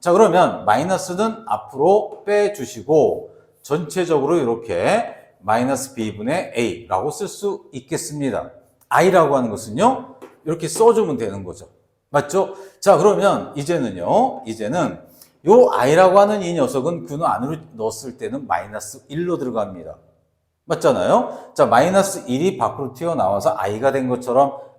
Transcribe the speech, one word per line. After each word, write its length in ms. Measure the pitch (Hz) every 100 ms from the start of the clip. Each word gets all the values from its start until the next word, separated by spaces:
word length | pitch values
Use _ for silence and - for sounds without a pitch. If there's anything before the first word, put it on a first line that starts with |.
자, 120 | 175
그러면 520 | 185 214 175 165 190
마이너스는 800 | - 113 175 180 - 180 226 220 -
앞으로 800 | - - 135 160 208 - -
빼주시고 1040 | - 208 202 - 120 117 113 156 113 82 - - _ _
전체적으로 760 | - 156 156 185 170 151 139 170
이렇게 800 | 120 117 - 87 120 214 226 - - _
마이너스 540 | 98 113 127 135 -
B분의 580 | - 107 101 113 170 - 117
A라고 540 | 113 85 - 92 139
쓸 180 | 147 196
수 400 | - 202 175 -
있겠습니다. 760 | 135 - 151 - 147 139 98 - - _ _ -
I라고 480 | 123 180 180 151 139
하는 140 | 120
것은요, 640 | 101 104 110 226 - - - - _
이렇게 240 | 151 165 160
써주면 500 | - 226 220 180 123
되는 260 | 107 98
거죠. 240 | 90 80 - _ _ _ _
맞죠? 460 | 143 143 190 185 - - -
자, 160 | 202 165
그러면 560 | 202 175 196 135 - 143
이제는요, 880 | 139 165 117 90 90 185 262 - 110
이제는 540 | 107 107 175 127 85 - _ - _ 151
요 240 | 240 240
I라고 480 | - 127 160 185 196
하는 240 | 202 208
이 120 | 175
녀석은 500 | 170 123 135 143 170
근호 220 | - 143 160
안으로 300 | 95 135 160 -
넣었을 420 | 113 110 113 131 120
때는 300 | 110 135 -
마이너스 580 | 87 101 104 - 135 -
일로 280 | 143 175 160
들어갑니다. 600 | 127 113 98 90 78 73 _ _ _ _ _ _ -
맞잖아요? 840 | 156 165 107 98 214 - - -
자, 100 | - 127
마이너스 580 | 117 170 190 - - -
일이 320 | 127 185 131
밖으로 340 | 113 - 135
튀어나와서 640 | - 170 151 95 101 90 92
I가 340 | 98 107 135
된 180 | 131 127
것처럼 500 | 123 127 123 139 - -